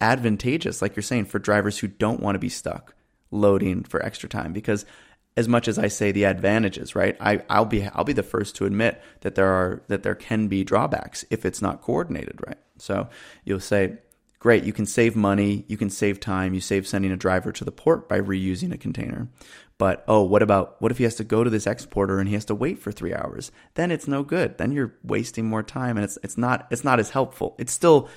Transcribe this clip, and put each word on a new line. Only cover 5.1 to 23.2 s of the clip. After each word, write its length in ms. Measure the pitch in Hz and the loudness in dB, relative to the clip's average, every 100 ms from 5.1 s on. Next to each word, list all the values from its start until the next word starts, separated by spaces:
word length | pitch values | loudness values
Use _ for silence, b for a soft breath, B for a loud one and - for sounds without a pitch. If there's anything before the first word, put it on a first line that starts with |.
| b _ - | b _ -2
as 120 | 117 | 2
much 200 | 120 117 | 2 2
as 100 | 107 | 0
I 100 | 104 | -2
say 240 | - 104 | 0 0
the 120 | 98 | 4
advantages, 720 | 101 92 95 110 104 - - | 2 4 2 2 0 -4 -6
right, 220 | 95 95 - | 0 0 0
I, 220 | 104 104 - | 0 0 2
I'll 160 | 101 | 2
be, 220 | 110 107 98 | 2 0 -2
I'll 180 | - | -2
be 80 | - | -2
the 100 | 131 | -2
first 340 | - 110 101 - | -2 -4 -4 -2
to 100 | 98 | -2
admit 360 | 101 117 - B B | 2 0 -2 B B
that 140 | 101 | -4
there 140 | - 95 | 2 4
are, 340 | 95 92 98 - | 4 0 -4 -4
that 140 | 101 | -4
there 120 | 101 | -2
can 340 | 98 - 110 107 | -4 -4 -2 0
be 160 | 98 | 0
drawbacks 600 | 95 107 147 131 - - - | 2 2 2 -2 -4 -12 -6
if 140 | 110 92 | -4 -4
it's 160 | - | -2
not 200 | 98 - | -4 -4
coordinated 560 | - 143 170 - - - - | -2 -2 -2 -6 -8 -12 -12
right. 120 | - _ _ | -12 _ _
So 300 | - 98 104 B B B | -6 -4 -4 B B B
you'll 160 | - 95 | -4 -4
say, 360 | - 104 95 - _ _ _ _ | 0 2 2 -2 _ _ _ _
"Great, 260 | 120 113 | 4 4
you 100 | 101 | 4
can 100 | 104 | -2
save 320 | 104 - 117 110 | -2 2 2 4
money, 480 | 101 98 101 101 - | 2 2 2 0 -4
you 100 | 107 | -4
can 100 | 101 | -4
save 320 | - 104 98 | 0 -2 -2
time, 320 | - 95 92 | -4 -2 -2
you 80 | 95 | -4
save 260 | - 98 95 | -2 -2 -2
sending 260 | 101 95 | -2 -2
a 40 | 92 | 0
driver 340 | 92 92 87 | 0 0 -2
to 120 | - | -8
the 80 | - | -10
port 360 | - 156 165 - | -2 0 0 0
by 100 | 117 | -2
reusing 520 | 98 95 95 92 180 | 0 -2 -2 -4 -6
a 40 | 165 | -6
container." 500 | - - - - 117 B B B B - | -8 -6 -8 -8 -10 B B B B 0
But, 260 | 95 - - | 0 2 4
oh, 160 | 110 | 4
what 200 | 92 104 | 6 6
about, 380 | 107 98 92 - | 6 4 2 -2
what 120 | 113 | -2
if 60 | 123 | 0
he 60 | |
has 120 | 120 113 | 0 -2
to 80 | |
go 180 | 107 107 | 0 2
to 80 | 120 | 2
this 160 | 107 98 | 0 -2
exporter 540 | - - 101 98 98 | -4 -4 -2 0 0
and 80 | 98 | 0
he 60 | |
has 100 | 104 | -2
to 100 | - | -2
wait 240 | 104 135 - | -2 -2 -4
for 140 | - | -8
three 200 | 104 87 | -8 -6
hours? 380 | - | -6